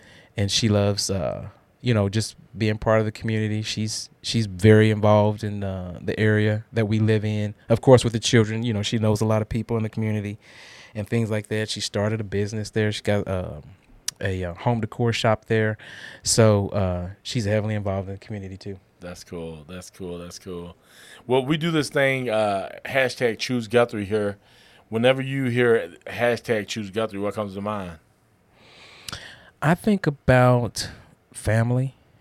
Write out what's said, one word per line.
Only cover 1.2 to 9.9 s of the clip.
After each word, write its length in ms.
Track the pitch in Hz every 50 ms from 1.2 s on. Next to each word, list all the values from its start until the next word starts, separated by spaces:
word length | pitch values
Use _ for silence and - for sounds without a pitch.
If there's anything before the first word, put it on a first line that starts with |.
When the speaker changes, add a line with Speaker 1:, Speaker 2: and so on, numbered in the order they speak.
| 76 58 50 50 - 101 - _ _ _ _ _
Speaker 1:
you 120 | - 123 117
know, 140 | 107 101 98
just 260 | 95 110 104 - - - - _ -
being 200 | 92 113 107 107
part 220 | 107 - 113 110 110
of 60 | 107
the 60 | 107
community. 520 | 107 - - 113 110 107 110 104 107 107 107
She's, 460 | - - 107 110 110 - - - - _ _
she's 240 | - - - 117 113
very 460 | 101 92 87 95 110 107 107 110 110
involved 520 | 107 104 101 104 107 107 104 107 107 104 107
in, 200 | 104 104 101 101
uh, 360 | 98 95 92 90 90 87 -
the 160 | - - - -
area 440 | 110 107 107 107 107 107 107 107 110 -
that 140 | - 113 110
we 140 | 104 110 110
live 260 | 110 107 110 107 101
in. 280 | 107 107 107 104 104 101 - _ -
Of 120 | 117 110
course, 220 | - 139 131 117 -
with 100 | 120 113
the 60 | 113
children, 440 | - - - 120 107 104 110 113 117
you 100 | 120 110
know, 100 | 101 104
she 140 | - - 113
knows 200 | 107 107 107 101
a 40 | 110
lot 160 | 110 110 107
of 80 | 107 -
people 260 | - 117 107 - 117
in 60 | 113 110
the 60 |
community 480 | 107